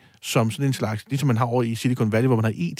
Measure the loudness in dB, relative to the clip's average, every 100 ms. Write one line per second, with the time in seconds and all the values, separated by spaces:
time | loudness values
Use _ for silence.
0 | _ _ -2 0 0 0 -2 0 -2 -4
1 | -4 -2 2 2 2 0 0 0 -2 0
2 | 2 2 2 2 2 -2 -4 -2